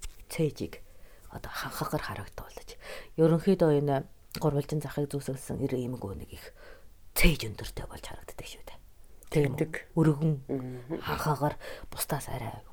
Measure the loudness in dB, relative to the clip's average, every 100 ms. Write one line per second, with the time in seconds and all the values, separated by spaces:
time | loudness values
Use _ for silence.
0 | -12 -12 -6 0 0 0 -6 -8 -16 -18
1 | -18 -18 -14 -12 -10 -8 -6 -4 -2 -2
2 | -2 -6 -8 -10 -12 -12 -14 -14 -12 -12
3 | -4 6 6 8 6 6 8 6 4 2
4 | 0 -12 -12 0 2 2 0 -2 -2 -2
5 | -2 -2 -4 -6 -4 -2 0 0 -2 -4
6 | -6 -8 -10 -14 -16 -18 -18 -16 -18 -18
7 | -4 6 8 6 0 -6 -10 -8 -10 -10
8 | -12 -12 -12 -14 -14 -14 -14 -16 -18 -20
9 | -20 -18 -2 2 4 2 -2 -4 -2 4
10 | 6 6 2 0 -2 -4 -4 -8 -8 -6
11 | -4 -2 0 2 0 -2 -8 -12 -10 -6
12 | -4 -4 -4 -6 -6 -8 -12